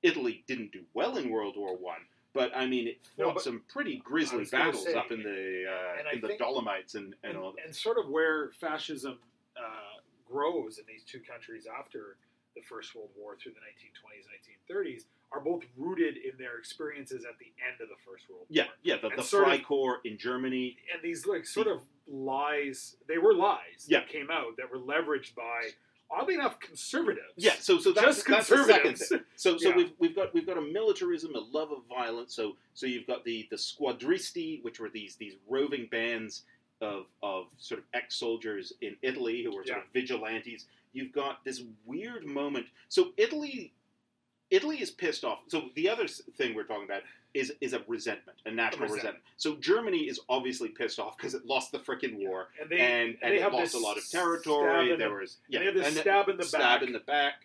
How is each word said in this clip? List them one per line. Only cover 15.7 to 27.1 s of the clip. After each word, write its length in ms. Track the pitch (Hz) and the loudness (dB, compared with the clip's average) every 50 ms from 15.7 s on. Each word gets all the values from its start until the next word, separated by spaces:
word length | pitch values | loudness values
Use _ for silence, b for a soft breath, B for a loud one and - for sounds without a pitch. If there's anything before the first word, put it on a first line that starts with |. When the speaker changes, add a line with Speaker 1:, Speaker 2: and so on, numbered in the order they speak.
| _ 127 | _ -8
Speaker 2:
rooted 400 | 139 175 185 175 170 151 131 - | -6 -6 0 2 2 0 0 -4
in 200 | - 131 127 127 | -8 -10 -10 -8
their 180 | 131 123 120 117 | -10 -10 -10 -10
experiences 680 | 113 - - - 156 147 143 143 135 131 131 123 113 | -12 -14 -10 -8 -8 -8 -8 -10 -12 -10 -10 -10 -10
at 140 | 120 113 _ | -12 -16 _
the 120 | 120 113 _ - 123 127 | -20 -20 _ -8 -8 -8
end 140 | 123 123 | -6 -8
of 80 | 117 107 | -12 -14
the 120 | 98 - - | -14 -20 -20
First 220 | 98 95 - - _ | -20 -20 -20 -20 _
World 160 | - - - _ | -20 -20 -18 _
Speaker 1:
Yeah, 140 | 151 156 151 | 0 0 0
Speaker 2:
War. 100 | - - _ _ | 0 -2 _ _
Speaker 1:
yeah, 140 | 175 160 - | 0 0 0
the, 100 | - 110 | 0 -4
Speaker 2:
And 80 | - - | -2 -2
Speaker 1:
the 40 | - | -2
Speaker 2:
sort 240 | - - 202 196 185 | 2 6 6 6 6
of 120 | 160 135 | 6 4
Speaker 1:
Freikorps 380 | - - 147 139 135 127 120 - - | 2 0 0 2 2 2 0 -2 -4
in 120 | 117 107 104 | -8 -10 -6
Germany. 600 | - 123 127 127 131 131 127 127 127 127 123 - - 170 | -4 -4 -2 -2 -2 -2 -2 -2 -2 -4 -6 -10 -10 -10
Speaker 2:
And 100 | 175 165 160 | -10 -6 -6
these, 220 | 170 170 160 - 196 | -6 -6 -4 -2 -2
like, 180 | 202 165 160 | -2 -2 -2
sort 220 | - - 202 220 214 | -4 -2 0 2 2
Speaker 1:
The 60 | 180 | 0
Speaker 2:
of 80 | 131 - - _ _ _ - | -2 -6 -14 _ _ _ -12
lies, 880 | 143 135 135 135 135 139 143 147 151 147 143 139 131 - - - - _ _ - | -10 -6 -4 -2 0 0 0 0 0 0 -2 -2 -4 -8 -10 -12 -14 _ _ -2
they 100 | 160 170 | 0 8
were 140 | 170 214 214 | 10 10 10
lies 520 | 175 185 202 180 - - - - - - - | 10 8 4 4 2 -2 -12 -16 -18 2 4
Speaker 1:
Yeah. 120 | 147 135 | 4 4
Speaker 2:
that 100 | - - | 4 2
came 200 | - 156 143 143 | -6 -8 -6 -2
out 260 | 165 160 139 117 113 120 | -2 -2 -2 -4 -6 -8
that 140 | 127 127 | -10 -8
were 60 | 123 131 | -8 -10
leveraged 540 | 123 131 147 160 165 151 151 135 - - - | -6 0 0 0 2 2 0 -2 -2 -6 -12
by, 340 | - 113 117 117 117 117 113 - _ b b b b b _ | -10 -8 -6 -4 -4 -4 -6 -8 _ b b b b b _
oddly 240 | - - - 381 370 | -4 -2 0 0 0
enough, 240 | 320 277 247 - - | 2 0 -2 -2 -4
conservatives. 720 | - - 160 - - - - 277 339 - | -14 -16 -12 -10 -8 -4 -2 0 2 2